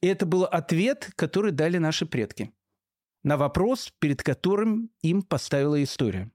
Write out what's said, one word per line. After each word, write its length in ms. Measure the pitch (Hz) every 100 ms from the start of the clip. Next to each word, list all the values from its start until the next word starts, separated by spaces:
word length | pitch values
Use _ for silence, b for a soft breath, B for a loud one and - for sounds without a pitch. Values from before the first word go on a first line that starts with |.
И 60 | 175
это 200 | 190 190
был 180 | 180
ответ, 640 | 185 170 - 165 214 285 - -
который 360 | 156 190 208
дали 260 | 143 156 180
наши 280 | 160 156 160
предки 460 | - 107 - 107 _ _ _ _ _ _ _ 143
на 100 | 143
вопрос, 560 | 143 151 196 254 - _
перед 240 | 151 139
которым 680 | - 135 185 202 226 214 226 _
им 180 | 160 180
поставила 640 | 190 143 - 143 143 147
история. 480 | 139 - 123 92 98